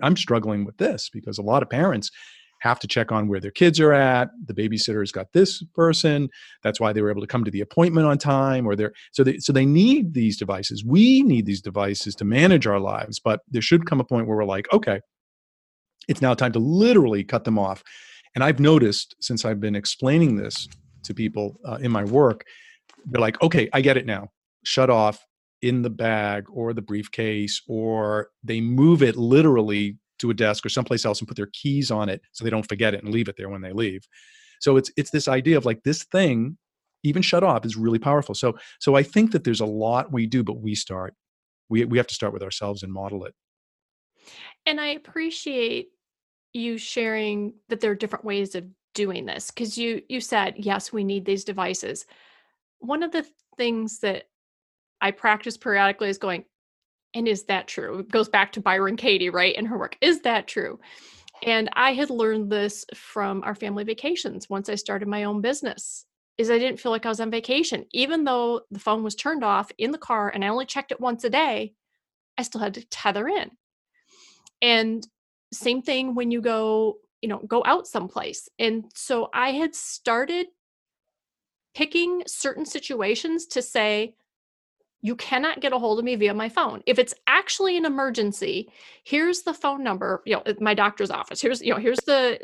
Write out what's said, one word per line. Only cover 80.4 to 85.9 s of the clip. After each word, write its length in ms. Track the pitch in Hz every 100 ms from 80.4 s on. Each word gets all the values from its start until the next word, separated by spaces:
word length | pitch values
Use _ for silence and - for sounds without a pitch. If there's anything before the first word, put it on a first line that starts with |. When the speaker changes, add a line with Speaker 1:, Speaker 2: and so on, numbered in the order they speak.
| 349 _ _ _ _ _ _ _ _ _ _ _ _
Speaker 2:
picking 500 | - 302 339 349 359 -
certain 380 | - 277 - 302
situations 800 | 294 - 247 196 226 330 330 -
to 140 | 262
say, 540 | 247 240 214 208 226 _ _ _ _ _ _ _ _ _
"You 140 | 208 240
cannot 460 | - 254 311 277
get 100 | 277
a 60 | 254
hold 220 | 233